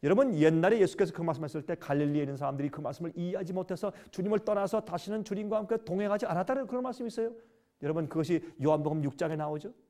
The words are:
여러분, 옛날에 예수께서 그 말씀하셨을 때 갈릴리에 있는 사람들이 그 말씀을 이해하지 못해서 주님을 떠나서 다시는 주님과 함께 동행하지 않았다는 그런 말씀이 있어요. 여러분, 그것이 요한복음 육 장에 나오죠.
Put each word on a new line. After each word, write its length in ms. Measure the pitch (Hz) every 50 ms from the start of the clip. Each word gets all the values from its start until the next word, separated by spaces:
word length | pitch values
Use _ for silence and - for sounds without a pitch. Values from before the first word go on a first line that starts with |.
| -
여러분, 320 | 143 190 214 277 262 202
옛날에 440 | 151 151 160 160 160 165 190 226 226
예수께서 340 | 190 - - - 202 165 -
그 80 | -
말씀하셨을 440 | 170 165 156 131 160 143 - 156 139
때 100 | - 170
갈릴리에 480 | - - - 143 143 147 147 147 151 143
있는 140 | 135 139
사람들이 320 | 127 143 139 135 139 143 147
그 120 | 139 -
말씀을 320 | 147 120 139 - 175 165 -
이해하지 380 | 175 175 180 185 208 190 165 185
못해서 380 | 185 180 - 190 - - - - - - -
주님을 280 | - - 175 208 214 208
떠나서 420 | 214 - 214 202 - 170 - 214
다시는 420 | 214 - 165 175 - 196 208 220 202
주님과 340 | - 202 196 214 208 220
함께 200 | 214 214 185 226 226 226
동행하지 420 | - 175 190 208 202 202 208 233
않았다는 420 | - - 175 190 - 262 277 262
그런 160 | 196 247 247 254
말씀이 240 | 254 240 - 240
있어요. 240 | 233 226 - 226 226 233 - - _ _ _ _ _ _ _
여러분, 260 | - 147 156 165 160
그것이 340 | 143 - 160 156 165 175 160 - - - - 135
요한복음 400 | 151 156 147 147 151 156 156 147
육 140 | 139 -
장에 180 | - 170 156 160
나오죠. 380 | 151 151 151 151 151 - 208 254 _ _